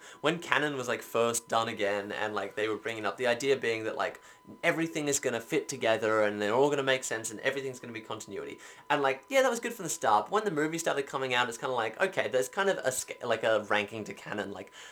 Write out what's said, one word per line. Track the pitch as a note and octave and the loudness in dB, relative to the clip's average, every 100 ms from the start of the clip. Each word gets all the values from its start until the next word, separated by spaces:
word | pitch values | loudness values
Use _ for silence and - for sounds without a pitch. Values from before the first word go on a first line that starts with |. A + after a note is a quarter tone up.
| - - | -16 -2
When | D3 E3 | 0 0
Canon | - C3+ D3 C#3 | 2 2 2 -2
was, | B2 | -2
like, | A2+ | -2
first | - A#2 A#2 A#2 - | 0 2 2 2 0
done | A2+ A2+ | 0 0
again, | G#2+ G2 G#2 G2+ | 0 0 0 -2
and, | F#2+ G#2+ | -4 -2
like, | G#2 G2+ G2+ | -2 -4 -2
they | G#2+ | -2
were | G#2 | -2
bringing | A#2 A2+ G#2 | -4 -4 -4
up | - | 0
the | B2 | 0
idea | A#2+ C#3 C3 | 2 2 2
being | A#2 A2+ | 2 0
that, | A2 - | -2 -2
like, | F#2 - - - - - | -4 -4 -18 -20 -20 -4
everything | E3+ D#3 E3 D#3+ D3 | 0 2 0 -2 0
is | C#3 | 0
gonna | C3+ A#2 | 0 -2
fit | - D3+ - | 0 -2 -2
together, | C3 A#2 A2+ A2 A2 | 0 2 4 4 4
and | G#2 G#2 | 4 2
they're | G#2 | 2
all | A#2 C#3+ | 4 4
gonna | C#3+ | 4
make | C3+ C3 | 2 0
sense, | - A2+ A2+ | 0 -4 -6
and | G#2+ | -4
everything's | C3 C3 C3+ B2 | -4 -2 -6 -8
gonna | A#2+ | -10
be | A2+ | -12
continuity. | - G#2+ - G2 - - - - - | -8 -10 -8 -10 -10 -12 -18 -12 -2
And, | D3 | 2
like, | C3+ C3 - | 2 0 0
yeah, | C4+ | 2
that | C4 | 4
was | C#3+ | 2
good | A#3+ | -4
from | A#3+ | -6
the | E3+ | -6
start. | - B2+ G#2+ G#2+ | -2 4 4 4
But | |
when | G3 G#3+ | 0 0
the | |
movie | D3+ D#3 E3 | 0 0 0
started | E3 C#3 C3+ | -2 0 -2
coming | C#3+ C3 | -4 0
out, | B2 A#2+ | 2 2
it's | A#2 | -2
kinda | C#3 B2+ | -4 0
like, | A2+ - | -2 0
okay, | F#3+ - G#2+ | -2 0 0
there's | B2+ C3 | 0 0
kind | - F#3+ | 0 0
of | F3+ | 2
a | - | -2
sca-, | B2+ - - | -4 -6 -6
like, | B2 A2+ | -2 0
a | A#2 A2 G#2 | 2 2 2
ranking | G#2 G#2 A2+ G2+ | 0 0 -6 -8
to | |
canon. | G2+ - G#2+ G2 | -10 -8 -6 -6
Like, | F#2+ G2+ - - | -6 -12 -16 -18